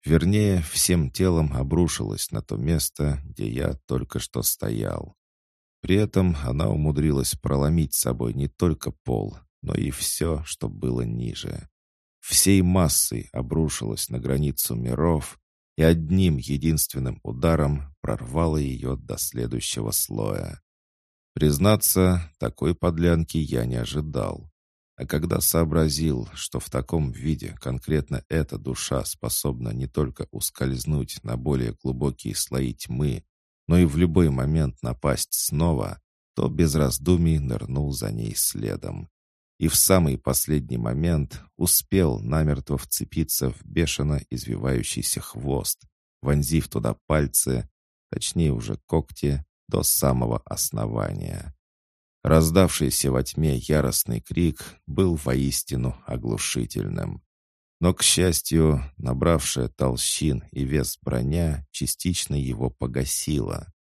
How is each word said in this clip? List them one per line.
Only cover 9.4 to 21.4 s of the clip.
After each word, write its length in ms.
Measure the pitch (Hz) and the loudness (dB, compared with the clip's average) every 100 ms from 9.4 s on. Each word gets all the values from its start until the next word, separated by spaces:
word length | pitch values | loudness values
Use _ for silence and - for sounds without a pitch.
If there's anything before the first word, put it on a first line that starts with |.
| _ _ | _ _
но 80 | - | -4
и 180 | - - | -2 -2
все, 520 | - - - 82 76 | -4 -6 -2 -2 -2
что 240 | 80 - 53 | -6 -6 -6
было 320 | 50 64 60 | -4 -2 -2
ниже. 720 | 58 58 58 - 50 - - _ _ _ _ _ | -2 -4 -6 -8 -10 -10 -14 _ _ _ _ _
Всей 400 | - - 95 98 | 0 2 6 6
массой 680 | 90 92 82 - - 58 - | 6 6 4 2 0 -4 -8
обрушилась 800 | - 62 80 78 - 55 55 - | -8 -2 0 0 -2 -6 -6 -6
на 80 | - | -6
границу 560 | 65 67 73 67 - | -2 0 0 0 -4
миров 640 | 58 60 62 82 80 - - _ _ _ - | -2 -2 2 2 2 -2 -16 _ _ _ 4
и 40 | |
одним 540 | 80 82 78 95 92 71 | 6 6 4 4 4 2
единственным 840 | 62 65 80 78 - 67 64 62 | -2 0 2 2 0 -2 -4 -6
ударом 720 | - 60 82 80 73 73 71 - | -10 0 2 4 2 0 -6 -8
прорвала 560 | - 57 60 71 82 76 | -6 -6 -4 0 0 0
ее 380 | 69 64 64 67 | -2 -4 -6 -6
до 200 | - - | -6 -6
следующего 720 | - 60 60 58 - 58 55 | -6 -4 -4 -4 -4 -4 -2
слоя. 680 | - - 50 53 50 50 - _ _ _ _ _ _ _ | -2 -4 -4 -2 -4 -6 -10 _ _ _ _ _ _ _
Признаться, 960 | - | 2